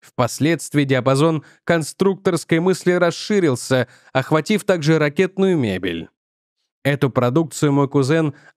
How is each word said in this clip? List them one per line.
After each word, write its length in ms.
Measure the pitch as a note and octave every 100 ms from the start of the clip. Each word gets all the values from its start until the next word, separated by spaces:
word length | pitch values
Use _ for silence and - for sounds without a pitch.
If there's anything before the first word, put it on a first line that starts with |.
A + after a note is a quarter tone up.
Впоследствии 840 | - - A#2+ - C#3+ E3 - D3
диапазон 600 | C#3 C3 B2 C3+ D#3+ D#3+ - _
конструкторской 960 | - E3+ D3+ - G3 F#3 G3 E3+ - E3
мысли 320 | F#3 F#3 F3
расширился, 960 | F3 E3+ - - G#3 E3 B2 - C3 A#2+ - _
охватив 520 | - E3 - - G#3+
также 340 | - F3+ D3 D#3+
ракетную 580 | D3 D3 F#3 - F#3+ F3
мебель. 520 | A2+ F#2 F2+ E2 E2 _ _ _ _ _ _ _
Эту 280 | C#3 C#3+ C3+
продукцию 640 | B2+ B2 C3 D#3 - D3+
мой 160 | C#3+ C3+
кузен 460 | C#3+ C3 E3 D#3 - -